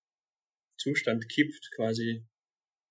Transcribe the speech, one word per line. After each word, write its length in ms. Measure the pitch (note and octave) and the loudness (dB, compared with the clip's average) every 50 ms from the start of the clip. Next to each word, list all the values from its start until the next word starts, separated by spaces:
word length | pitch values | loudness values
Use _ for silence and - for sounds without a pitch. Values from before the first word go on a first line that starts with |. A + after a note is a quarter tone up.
| _ _ _ _ _ _ _ _ _ _ _ _ _ _ _ | _ _ _ _ _ _ _ _ _ _ _ _ _ _ _
Zustand 520 | - - C3+ C#3+ - - A#2+ A2+ A2+ A2+ - | -4 -2 2 2 2 4 2 2 2 0 -2
kippt 420 | - D3+ C#3+ - - - - - - | 2 2 2 2 0 -12 -16 -12 -4
quasi. 480 | - A2 A2+ A2+ A#2 A#2 A#2 A#2 A2+ A2+ _ _ _ _ _ _ _ _ _ _ _ _ _ | -2 0 0 2 0 0 -2 -2 -4 -8 _ _ _ _ _ _ _ _ _ _ _ _ _